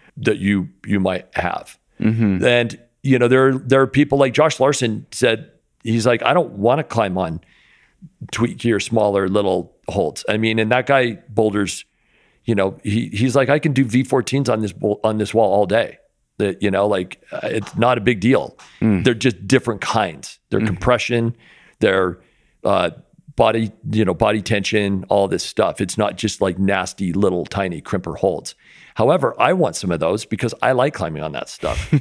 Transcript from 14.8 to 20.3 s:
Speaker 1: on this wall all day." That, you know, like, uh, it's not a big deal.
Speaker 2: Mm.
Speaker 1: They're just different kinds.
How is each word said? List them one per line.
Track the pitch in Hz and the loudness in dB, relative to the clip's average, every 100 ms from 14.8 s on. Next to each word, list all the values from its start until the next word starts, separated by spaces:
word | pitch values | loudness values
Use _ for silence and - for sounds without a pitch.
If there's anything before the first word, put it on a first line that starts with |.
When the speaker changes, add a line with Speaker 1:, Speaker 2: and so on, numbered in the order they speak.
| 104 104 | -4 0
Speaker 1:
on | 113 107 | 0 0
this | 101 | 0
wall | 113 104 | 2 2
all | 98 95 | 2 2
day." | 110 104 - _ _ _ - | 0 -2 -8 _ _ _ -4
That, | 104 92 | -2 0
you | 101 | -2
know, | 95 104 | 2 2
like, | 98 92 - _ | 0 -4 -12 _
uh, | - | -10
it's | - 110 101 - | -6 -6 -6 -2
not | 117 123 | 0 2
a | |
big | 101 110 | 0 0
deal. | 110 120 65 - - - | 2 2 0 -12 -20 -2
Speaker 2:
Mm. | 113 98 | 0 2
Speaker 1:
They're | 202 | 2
just | 113 131 98 98 | 2 0 -2 2
different | 135 - 104 | 2 2 -4
kinds. | - 113 95 76 - | -4 -2 -2 -6 -18